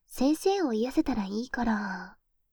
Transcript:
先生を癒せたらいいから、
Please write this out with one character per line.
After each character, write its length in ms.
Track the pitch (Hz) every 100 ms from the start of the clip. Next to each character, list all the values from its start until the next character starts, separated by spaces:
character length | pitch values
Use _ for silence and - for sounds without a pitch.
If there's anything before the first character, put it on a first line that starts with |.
| _
先 300 | - 262 311
生 260 | 381 392
を 120 | 302
癒 180 | 220 240
せ 120 | 294
た 120 | 311 233
ら 100 | 190
い 200 | 208 247
い 40 |
か 160 | - 233
ら、 540 | 214 202 185 180 - _ _ _